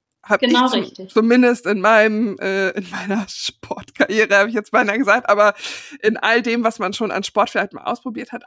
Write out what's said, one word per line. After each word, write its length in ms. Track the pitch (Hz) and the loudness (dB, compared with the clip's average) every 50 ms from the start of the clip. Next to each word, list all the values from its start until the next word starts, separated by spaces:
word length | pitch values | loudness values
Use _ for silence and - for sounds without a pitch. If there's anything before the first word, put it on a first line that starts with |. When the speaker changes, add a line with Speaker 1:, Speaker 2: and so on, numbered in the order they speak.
| _ _ _ _ _ | _ _ _ _ _
Speaker 1:
hab 180 | - 214 - | -2 0 0
Speaker 2:
Genau 240 | - 247 247 247 254 | 2 2 4 4 2
Speaker 1:
ich 40 | 262 240 | 2 0
zum-, 80 | 220 | -2
Speaker 2:
richtig. 300 | 190 185 - - 190 190 | -4 -6 -10 -16 -16 -4
Speaker 1:
zumindest 560 | - 220 220 226 240 254 247 240 240 233 - | 0 2 2 4 6 6 6 4 2 0 -2
in 140 | 175 208 202 | -2 -2 0
meinem, 560 | 185 208 226 220 214 220 214 214 233 208 190 - | 2 4 4 6 4 4 2 0 -2 -4 -4 -6
äh, 320 | - 190 190 196 196 190 | -6 -4 -2 -2 -2 -2
in 200 | - - 185 175 | -4 -6 -8 -10
meiner 360 | 185 196 185 196 196 226 196 | -10 -10 -6 -4 -4 -4 -4
<laughs> 20 | - | -6
Sportkarriere, 1080 | - - - - - _ - - - - - - - - 190 - 208 220 220 190 196 | -10 -10 -10 -10 -10 _ -12 -12 -12 -12 -12 -8 -4 -2 -2 0 2 2 2 4 4
hab 120 | 202 202 226 | 4 2 2
ich 60 | 226 | 0
jetzt 180 | 220 208 - - | -4 -4 0 0
beinahe 260 | - 240 208 202 226 | 0 0 0 0 0
gesagt, 300 | 277 196 202 247 233 - | 2 2 2 2 2 2
aber 260 | 208 208 208 208 196 - - - - - - - - - - | 2 4 4 2 2 0 -6 -14 -12 -14 -16 -18 -12 -4 -2
in 140 | 214 220 | -2 -2
all 260 | - - 208 226 240 226 | 0 0 0 0 0 0
dem, 220 | 240 226 233 233 | 0 0 0 0
was 140 | 226 220 - | -2 -2 -4
man 140 | 208 185 208 | -4 -6 -4
schon 180 | - 226 196 | -4 -6 -4
an 120 | - 180 202 | -4 -6 -6
Sport 260 | - - 214 202 - | -4 -2 -2 -2 0
vielleicht 220 | - 208 185 202 - | -2 -4 -4 -4 -8
mal 120 | - - | -10 -8
ausprobiert 480 | - 240 - - 262 214 - 254 - - | -8 -8 -8 -8 -10 -10 -10 -12 -12 -14
hat, 120 | 226 - | -14 -8